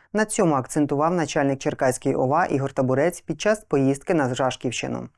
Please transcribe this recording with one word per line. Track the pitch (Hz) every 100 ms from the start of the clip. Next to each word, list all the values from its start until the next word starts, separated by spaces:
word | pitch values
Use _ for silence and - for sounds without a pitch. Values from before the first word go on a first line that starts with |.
| _
На | 208 220
цьому | - 175 135
акцентував | 117 156 143 143 160
начальник | 180 151 156 139 139
Черкаської | 151 131 131 - 135 135
ова | 131 156 -
Ігор | 139 135
Табурець | - 127 131 170 -
під | - 156
час | 208 214
поїздки | - 139 135 139 -
на | 165 127 127
Жашківщину. | 131 - 127 - 131 120 123